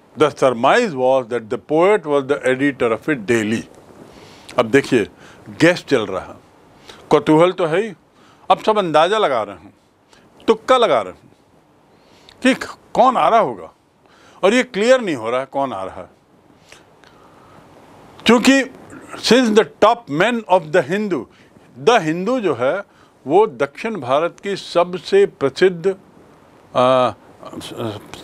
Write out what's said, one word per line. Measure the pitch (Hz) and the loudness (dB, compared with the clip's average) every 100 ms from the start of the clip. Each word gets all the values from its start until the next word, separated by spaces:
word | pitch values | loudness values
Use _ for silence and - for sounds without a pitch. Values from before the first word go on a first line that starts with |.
| _ - | _ -2
the | 147 - | -2 2
surmise | 135 117 131 214 233 131 | 0 2 2 2 0 -2
was | 127 131 113 | 0 0 -2
that | 120 107 | -8 -6
the | 120 - | -10 -4
poet | 151 185 214 | 0 2 0
was | 151 143 135 | 0 -2 -2
the | 143 127 | -2 -2
editor | 131 143 131 120 110 | 0 -2 -2 -4 -2
of | - | -4
it | 143 98 | -6 -2
daily। | 117 107 113 - - - - - - - - - - | -2 0 -4 -8 -20 -20 -20 -20 -20 -20 -20 -6 -4
अब | 113 | 2
देखिए, | 139 - 123 92 - - - - 101 | 0 2 0 -2 -8 -20 -20 -20 0
गेस | 160 170 - | 2 2 -2
चल | 135 101 | -2 -2
रहा | 92 | -8
है, | - - _ _ _ _ - - - | -10 -20 _ _ _ _ -20 -20 0
कौतूहल | 151 147 156 180 | 0 4 4 4
तो | 185 165 | 2 -2
है | 170 | -2
ही, | 220 170 _ _ _ _ - | -4 -12 _ _ _ _ -2
अब | 190 | 0
सब | - 214 | 0 0
अंदाजा | 180 151 170 220 | 2 2 2 0
लगा | 180 120 | 0 -2
रहे | 101 90 | -6 -12
हैं, | 95 _ _ _ _ _ _ _ - | -20 _ _ _ _ _ _ _ -2
तुक्का | 220 - 254 | -2 2 2
लगा | 214 127 | 4 0
रहे | 90 | -2
हैं | - _ _ _ _ _ _ _ _ _ _ _ _ | -14 _ _ _ _ _ _ _ _ _ _ _ _
कि | 254 247 - - _ | -2 -2 -6 -16 _
कौन | - 247 220 | 2 2 4
आ | 156 | 2
रहा | 220 | 2
होगा, | 165 101 80 _ _ _ _ _ _ _ | 0 -6 -16 _ _ _ _ _ _ _
और | 185 | 0
ये | 247 | 2
क्लियर | - - 226 254 | -2 -2 2 2
नहीं | 214 135 | 0 -6
हो | 113 | -4
रहा | 127 | -4
है | 135 | -4
कौन | 139 135 | -6 -6
आ | 101 | -6
रहा | 95 95 | -10 -12
है। | 87 _ _ _ _ _ _ - _ _ - _ _ _ _ - _ - - - - - - | -18 _ _ _ _ _ _ -20 _ _ -20 _ _ _ _ -20 _ -20 -20 -20 -20 -6 2
क्योंकि | 240 247 269 247 - - - - - | 4 4 2 0 -10 -20 -20 -20 -10
since | - 240 240 | 2 2 4
the | 214 202 - | 2 0 2
top | 214 240 - 147 | 2 2 -4 -2
men | 214 233 214 | 0 -2 0
of | 185 | 0
the | 156 175 | 2 0
Hindu, | 147 196 214 151 101 _ _ _ _ - | 0 -4 -4 -6 -8 _ _ _ _ -4
The | 143 240 | 0 2
Hindu | 160 170 190 254 | 0 -4 -4 -2
जो | 190 120 | -2 -2
है, | 127 185 - _ _ _ 127 | -2 -2 -8 _ _ _ 0
वो | 175 220 | 2 2
दक्षिण | 120 139 - 226 208 | 0 -6 -4 -8 -8
भारत | 123 139 170 165 | -2 -2 -2 -6
की | 202 190 | -8 -8
सबसे | - 175 180 180 - 196 190 | -4 -2 -2 -6 -2 2 2
प्रसिद्ध, | - 139 - 185 170 180 190 _ _ - _ _ _ _ 131 | 0 -4 2 0 2 -6 -6 _ _ -20 _ _ _ _ 0
आ, | 127 131 123 104 - - - - | 2 2 0 -4 -20 -20 -18 -16
स-, | - - 117 104 - - | -14 -10 -10 -10 -16 -14